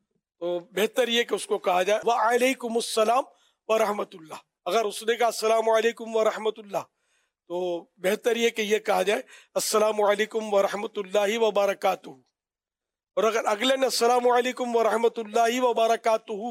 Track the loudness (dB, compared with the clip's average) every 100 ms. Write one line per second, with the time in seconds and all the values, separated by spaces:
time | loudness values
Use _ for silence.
0 | _ _ _ -10 -6 -6 -6 -2 -2 0
1 | 0 0 0 -4 -4 -4 0 0 2 0
2 | 0 0 2 2 2 -2 -4 -4 -2 0
3 | 2 2 -2 _ _ _ -2 0 0 -2
4 | -6 -12 -18 -20 -20 _ -2 -2 -2 -4
5 | -4 0 0 0 0 2 4 4 2 -2
6 | -4 0 0 0 -6 -6 -8 -10 -10 _
7 | _ _ _ _ -10 -6 -4 -6 -10 _
8 | -2 0 -2 0 0 0 -2 -2 0 0
9 | 0 -2 -4 -20 _ -6 0 2 2 2
10 | 2 2 -2 -4 0 2 2 -2 -8 -8
11 | -2 0 0 0 0 2 0 0 -2 -4
12 | -8 -20 _ _ _ _ _ _ _ _
13 | _ -2 0 0 0 0 0 0 0 2
14 | 2 4 4 2 0 -4 -2 0 2 2
15 | 0 -2 -4 0 0 2 0 2 2 2
16 | 0 0 -2 -10 -8